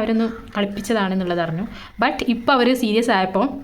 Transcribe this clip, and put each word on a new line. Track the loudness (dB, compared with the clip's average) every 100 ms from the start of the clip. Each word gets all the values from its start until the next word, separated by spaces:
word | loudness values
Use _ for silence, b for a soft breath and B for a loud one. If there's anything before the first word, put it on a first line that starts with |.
അവരൊന്ന് | 2 0 0 -4 -8 -4
കളിപ്പിച്ചതാണ് | -2 -4 -2 0 2 0
എന്നുള്ളത് | 0 0 -2
അറിഞ്ഞു. | -2 -6 B B -2
But | 0 0 -2
ഇപ്പോൾ | 0 2 4
അവർ | 4 2
സീരിയസ് | 2 2 4 2
ആയപ്പോൾ | 2 0 0 -4